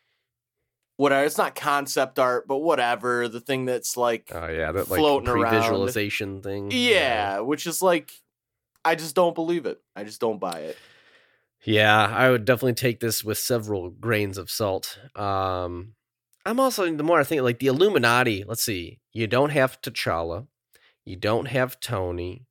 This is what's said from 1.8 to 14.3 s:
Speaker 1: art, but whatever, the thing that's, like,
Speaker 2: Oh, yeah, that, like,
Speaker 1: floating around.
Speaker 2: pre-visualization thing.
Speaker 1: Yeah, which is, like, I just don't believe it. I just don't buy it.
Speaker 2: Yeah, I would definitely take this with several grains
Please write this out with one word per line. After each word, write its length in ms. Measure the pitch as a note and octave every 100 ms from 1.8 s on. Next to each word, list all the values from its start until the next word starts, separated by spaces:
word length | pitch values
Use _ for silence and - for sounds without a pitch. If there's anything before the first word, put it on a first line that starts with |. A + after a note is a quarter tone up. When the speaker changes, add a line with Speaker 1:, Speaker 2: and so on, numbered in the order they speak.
| C3+ D3+ C3 -
Speaker 1:
art, 280 | B2+ B2 -
but 100 | C3+
whatever, 720 | D#3+ D#3+ A#2+ A#2+ B2 A#2+ A#2+
the 120 | A#2
thing 240 | A#2 C3
that's, 320 | B2+ B2 - B2
like, 340 | A#2+ A2+ -
Speaker 2:
Oh, 140 | E2+ E2
yeah, 240 | E2 D#2+
that, 180 | F2+ -
like, 80 | F#2+
Speaker 1:
floating 300 | D3+ C#3 B2
around. 220 | A#2+ A#2
Speaker 2:
pre-visualization 920 | A2+ A2+ A2+ G2 A2+ G#2 - G2+ G2
thing. 280 | G2 G2+ G2+
Speaker 1:
Yeah, 680 | B3 B3 G3 C#3 A2+ G2+ G2
which 260 | A#2+ D3 E3+
is, 140 | D#3
like, 280 | F#3 E3+ - - _ _ _ _ _ _
I 120 | D#3+ E3
just 180 | D#3+
don't 200 | F#3 F3 E3+
believe 300 | E3 F3 A2
it. 140 | - _
I 80 | F#2+
just 180 | G#2 G#2+
don't 180 | A2+ G#2+
buy 200 | F#2 E2+
it. 160 | D#2 - - _ _ _ _ _ _ _
Speaker 2:
Yeah, 420 | - G#2+ G#2+ G#2+ G#2
I 240 | G#2+ C3
would 140 | B2
definitely 300 | G#2 A#2+ C3
take 240 | A#2 C3 A2+
this 240 | A#2 -
with 160 | G#2 G#2
several 520 | - A#2+ G#2+ G2+ F2
grains 460 | F#2+ A2+ G#2+ G2+